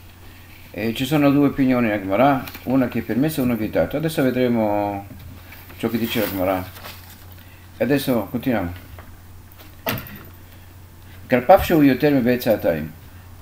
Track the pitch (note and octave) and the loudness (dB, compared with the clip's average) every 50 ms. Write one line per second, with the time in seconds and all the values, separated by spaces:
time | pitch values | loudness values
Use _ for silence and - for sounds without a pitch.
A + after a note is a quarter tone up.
0 | - - - - - - - - - - - - - - - - G#2+ A#2 A2+ - | -20 -20 -20 -20 -20 -20 -20 -20 -20 -20 -20 -20 -20 -14 -10 -6 -4 -4 -4 -4
1 | C3 B2+ D#3 D3 C#3+ C#3 C3+ C#3+ C#3+ C3+ C3+ - C3+ B2+ B2+ B2 A#2+ A2 G#2 G#2 | -4 0 2 2 4 4 4 4 4 2 2 2 2 2 2 2 2 0 0 -2
2 | F#2+ F#2+ G2 G#2+ B2+ C#3+ C#3 C3 - - - - - G#2 B2+ C3+ B2+ A#2 - A#2+ | -2 0 2 4 4 4 4 2 -2 -8 -14 -10 -4 0 0 2 2 0 -2 -4
3 | A2 - G#2+ A#2 C#3+ D#3 D#3 - B2+ B2 A#2+ G#2+ G#2+ G2 - F2+ E2 - - D3 | -4 -2 0 0 0 0 0 0 -2 0 0 -2 -2 -2 0 0 0 0 -2 -2
4 | D#3+ D#3+ D#3 D#3+ C3+ B2+ A#2 B2+ B2+ B2 A#2+ A2+ A2 G#2 G#2 G#2 G#2 G2+ G2+ G2 | -4 -2 0 0 0 0 2 2 0 0 2 0 0 0 0 0 -2 -2 -4 -6
5 | G2+ - - - - - - - - - - - - - - - - A2+ A2+ A2 | -10 -12 -16 -18 -18 -18 -18 -20 -20 -20 -20 -20 -20 -20 -10 -6 -6 -4 -2 -2
6 | A2+ A2+ - A#2+ G#2 F#2 F#2+ F#2+ F2+ F#2+ F#2+ F#2 F#2 - - - - - - - | -4 -4 -2 -2 -4 -2 -2 -2 -2 0 0 -2 -4 -8 -12 -18 -18 -18 -18 -18
7 | - - - - - - - - - - - - - - - - A2+ A#2+ C#3+ C3+ | -20 -20 -20 -20 -20 -20 -20 -20 -20 -20 -20 -20 -20 -12 -6 -4 -2 0 0 0
8 | - C#3+ B2 A2+ G2 - - A#2 - C3+ A#2+ G#2 F2+ E2+ F2+ - - - - - | 0 0 0 0 -2 -4 -6 -4 -2 0 0 0 -2 -4 -8 -10 -16 -18 -18 -18
9 | - - - - - - - - - - - - - - - - - - - - | -18 -20 -20 -20 -20 -20 -20 -20 -20 -20 -20 -20 -20 -20 -18 -10 -8 -6 -6 -6
10 | - - - - - - - - - - - - - - - - - - - - | -8 -14 -18 -18 -20 -20 -20 -20 -20 -20 -20 -20 -20 -20 -20 -20 -20 -20 -20 -20
11 | - - - - - - B2 B2 A#2+ - F#3 G3 - - F3+ D#3 C#3+ C#3 B2+ B2+ | -20 -20 -20 -12 -4 0 0 2 6 6 6 6 6 4 4 6 6 6 6 4
12 | D3+ D3+ C#3+ C3+ A2+ B2 B2 A#2+ - B2+ G#2 G2+ - G2 E2 D#2 D#2 D#2 - - | 2 2 2 4 2 2 2 2 2 0 0 2 2 0 0 -2 -4 -8 -12 -16
13 | - - - - - - - - | -20 -20 -20 -20 -20 -20 -20 -20